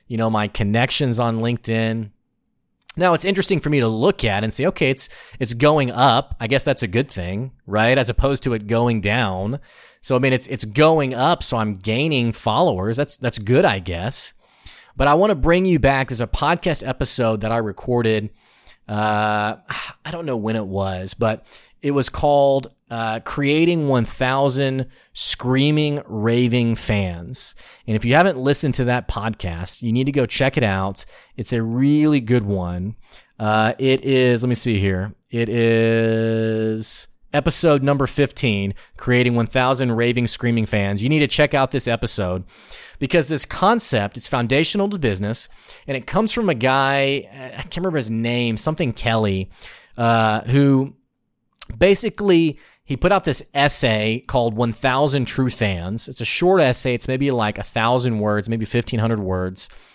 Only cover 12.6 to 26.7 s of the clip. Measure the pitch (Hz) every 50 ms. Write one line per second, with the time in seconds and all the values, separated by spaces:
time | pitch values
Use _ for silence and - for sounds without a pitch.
12.6 | 180 175 110 90 95 107 117 123 147 - - - 135 120 - - 104 104 123 143
13.6 | 202 165 107 95 85 90 87 85 90 117 - - - - - - _ _ _ -
14.6 | - - - - - _ _ - 135 143 147 165 196 214 202 143 123 160 170 180
15.6 | 190 185 175 147 110 135 139 135 131 - 127 117 123 - - - - 151 170 175
16.6 | - 190 151 - - 123 131 - - - - 131 120 113 110 107 107 110 113 117
17.6 | 113 107 92 - - 127 123 120 117 110 110 107 104 107 - _ _ _ _ _
18.6 | _ - - _ _ - 107 104 107 107 107 104 107 107 104 104 104 107 113 -
19.6 | - - - - - - - - - 156 156 170 170 147 127 113 104 110 110 113
20.6 | 104 95 95 98 98 95 95 92 95 95 - - 117 110 110 110 - - - -
21.6 | - _ _ _ - 143 143 139 127 - - - 165 147 143 143 139 139 135 139
22.6 | 131 - - _ _ _ 117 117 113 110 110 113 - - - 143 143 139 147 156
23.6 | 165 170 175 165 151 139 131 123 113 - - - 131 127 131 135 139 143 127 135
24.6 | 139 135 131 131 127 - - _ _ _ - - - - - - - 127 127 131
25.6 | 139 147 151 151 151 147 147 143 - - - 110 104 113 117 120 127 120 117 123
26.6 | 120 117